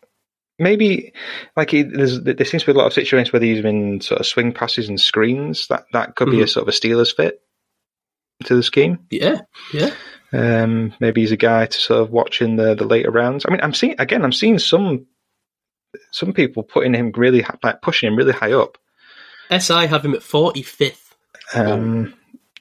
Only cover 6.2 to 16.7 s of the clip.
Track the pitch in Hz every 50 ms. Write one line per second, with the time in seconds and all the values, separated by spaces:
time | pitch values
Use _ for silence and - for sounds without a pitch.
6.2 | 131 131 127 110 110 - - 123 - 101 - - - 113 117 117 120 117 - -
7.2 | - 85 - - _ _ _ _ _ _ _ _ _ _ _ _ _ _ _ _
8.2 | _ _ _ - - - 123 123 120 - - 139 143 165 180 - - _ - -
9.2 | 143 180 320 - - _ _ - - - - 147 156 294 - - - - - -
10.2 | _ _ - 123 117 117 117 113 113 113 113 113 113 110 - - 120 117 110 117
11.2 | 113 107 107 107 - 117 113 113 113 - - - - - 117 113 113 110 117 117
12.2 | 120 - - - 120 113 113 110 110 110 110 107 107 107 117 117 120 - 113 117
13.2 | 120 123 135 143 - - 185 - - 151 147 - - 277 320 - - - - 240
14.2 | 165 127 123 - 214 220 226 175 - - 165 180 202 185 143 123 131 _ _ _
15.2 | _ _ _ _ _ _ _ _ _ _ _ _ _ _ - - _ _ - -
16.2 | 170 190 - - 147 123 - 113 107 -